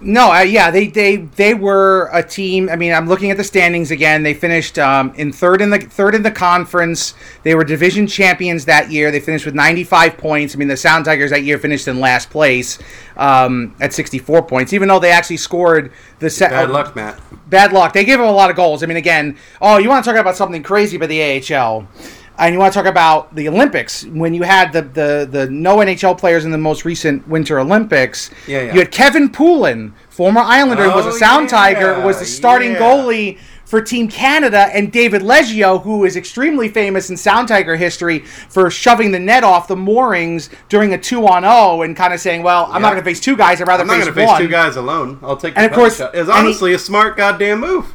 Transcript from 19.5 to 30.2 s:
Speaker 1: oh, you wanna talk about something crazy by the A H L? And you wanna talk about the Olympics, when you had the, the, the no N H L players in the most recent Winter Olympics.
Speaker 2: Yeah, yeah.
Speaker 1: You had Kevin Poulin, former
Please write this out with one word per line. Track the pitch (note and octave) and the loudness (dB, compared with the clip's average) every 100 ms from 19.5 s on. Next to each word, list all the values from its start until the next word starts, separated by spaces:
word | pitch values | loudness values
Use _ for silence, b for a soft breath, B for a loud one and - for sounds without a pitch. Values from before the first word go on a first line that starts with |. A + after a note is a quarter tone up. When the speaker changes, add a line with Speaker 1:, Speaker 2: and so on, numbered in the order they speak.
| B | B
Speaker 1:
oh, | G3 G#3 | 2 4
you | G#3 | 4
wanna | C4+ | 2
talk | A#3 A3+ | 2 0
about | G3 | 0
something | F#3 F#3 E3+ | -2 -4 -6
crazy | D3 G3+ G#3 E3 | -4 -2 0 -2
by | D#3 | -4
the | D#3 | -2
A | D3+ | -2
H | C#3 C3 | -4 -4
L? | D3 A#2+ A2 G2+ B B B B - | -2 -2 -4 -10 B B B B -2
And | E3+ | 0
you | F3 | 2
wanna | F#3+ | 0
talk | F#3+ G3 | 2 0
about | F3 D#3+ D#3 - D#3 | 2 2 2 -2 -8
the | D3+ | -4
Olympics, | E3 C#4 F3 A2+ - - | 0 0 0 -8 -12 -12
when | D#3 E3 | -6 -4
you | E3+ | -4
had | F3 F#3+ F3+ | 2 2 2
the, | D#3 | -2
the, | C#3+ C3+ D3 D3 C#3 | -6 -4 -2 -2 -4
the | C#3 C3 | -4 -6
no | C#3 E3+ G#3 | -2 2 2
N | G3+ | 2
H | F3+ | 2
L | F#3+ | 0
players | F3 F#3 E3+ D#3+ | 0 2 0 0
in | |
the | D#3 | -4
most | D#3 D3+ E3 | -4 -4 -6
recent | E3+ D#3 C#3 D3 | -4 -4 -4 -4
Winter | D#3+ D3 D3 | -4 -2 -2
Olympics. | C3+ G#3 A3 D3 B2+ - - B - | 0 0 2 0 0 -4 -16 B -8
Speaker 2:
Yeah, | C#3 | -6
yeah. | B2 | 0
Speaker 1:
You | F3 | 0
had | F3 | 0
Kevin | - C#4 D4+ C#4+ | 2 2 4 0
Poulin, | - D#4+ E4+ F#3 A#2 A2 - b | 2 2 4 2 -2 -8 -16 b
former | - | -2